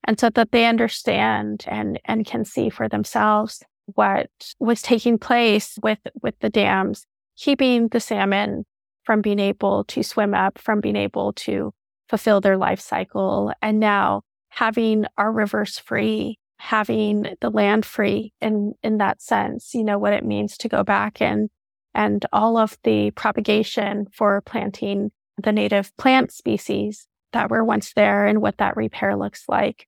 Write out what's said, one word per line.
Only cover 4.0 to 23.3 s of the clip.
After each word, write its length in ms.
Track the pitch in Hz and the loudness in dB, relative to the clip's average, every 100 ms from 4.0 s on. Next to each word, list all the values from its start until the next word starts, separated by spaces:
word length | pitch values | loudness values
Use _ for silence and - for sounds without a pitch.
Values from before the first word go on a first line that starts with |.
| 208 196 - _ - - | 2 2 -4 _ -20 -4
was 240 | 226 233 | -2 0
taking 340 | - 233 240 226 | 2 2 2 0
place 600 | - 240 233 214 - - | 2 2 4 2 0 -4
with, 160 | 220 214 - 262 | -2 -2 -6 -8
with 140 | 226 - | -8 -4
the 80 | 220 | -2
dams, 560 | 208 202 190 190 208 - _ _ _ | 2 2 2 0 -4 -12 _ _ _
keeping 500 | - 269 262 240 233 | -2 2 2 2 2
the 120 | 233 | -2
salmon 640 | - 208 196 196 208 202 214 _ _ _ | -2 -2 2 2 0 -4 -10 _ _ _
from 160 | - 214 | 0 2
being 200 | 208 202 | 2 2
able 440 | 196 202 202 202 208 | 0 0 0 0 -2
to 180 | - | -4
swim 320 | - - 202 190 | -4 0 0 2
up, 240 | 190 - | 0 -2
from 200 | - 214 | -2 -2
being 160 | 208 202 | 0 -2
able 380 | 202 208 202 | -2 -2 -4
to 400 | - - 202 208 - _ _ _ | -4 -6 -4 -4 -10 _ _ _
fulfill 320 | 220 - 202 | -2 2 4
their 180 | 196 190 | 4 2
life 220 | 196 190 | 0 -2
cycle, 720 | - - 190 202 190 196 208 - | -4 -6 -4 -4 -2 -2 -2 -4
and 160 | 214 214 | -2 2
now 420 | 214 202 196 202 _ _ _ | 2 2 2 -2 _ _ _
having 560 | - 226 226 226 214 208 - | -2 -2 0 2 2 0 -2
our 140 | 208 | -2
rivers 480 | 220 208 214 208 - | 0 -2 -2 -4 -8
free 580 | - 214 214 214 214 220 _ _ | -6 -2 -2 -2 -4 -8 _ _
having 760 | - 220 214 226 208 208 208 - | -4 -2 0 0 0 0 -2 -4
the 80 | 233 | -2
land 360 | 214 202 214 208 | 2 2 2 0
free 480 | - 202 202 214 _ | -2 0 0 -6 _
in, 320 | 226 214 208 - | -2 0 -2 -4
in 140 | 226 214 | -4 0
that 240 | 196 - | 0 -2
sense, 520 | - 208 208 226 - | -2 -2 -2 -6 -8
you 100 | 240 | -4
know, 160 | 214 202 | -2 0
what 140 | 202 | 0
it 120 | 208 226 | 0 -2
means 320 | 208 208 - | -4 -4 -6
to 120 | 226 | -2
go 140 | 208 | -2
back 380 | 196 202 208 - | 0 0 -2 -2
and, 280 | 214 208 214 _ _ _ _ | -2 0 -2 _ _ _ _
and 320 | - 214 208 - | -2 0 0 0
all 260 | 202 220 226 | 2 2 2
of 200 | 214 - | 2 0
the 280 | 226 220 208 | 0 2 0
propagation 960 | - 220 | -2 -4